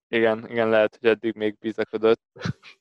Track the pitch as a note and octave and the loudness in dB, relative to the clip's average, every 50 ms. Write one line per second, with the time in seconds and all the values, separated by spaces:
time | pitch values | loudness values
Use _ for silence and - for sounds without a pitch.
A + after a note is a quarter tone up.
0 | _ _ A2+ A2+ A2+ A2+ A2 A2+ A#2+ A2 A#2+ A#2 A2+ A2 A2 A2 G#2+ G#2+ - _ | _ _ -2 0 0 0 0 -2 -6 -8 -4 -2 0 2 2 2 2 2 0 _
1 | - A2+ A2 G#2+ - A#2 A2 G#2+ G#2+ G#2+ G#2 _ - A2+ G#2+ - G#2+ - - A2 | 0 0 0 0 -2 -6 -6 -4 -4 -6 -6 _ -8 -8 -6 -6 -6 -6 -4 0
2 | G#2+ A2 A2+ - _ _ _ - - - - _ - - - _ | 2 2 2 0 _ _ _ -10 -8 -8 -8 _ -14 -20 -20 _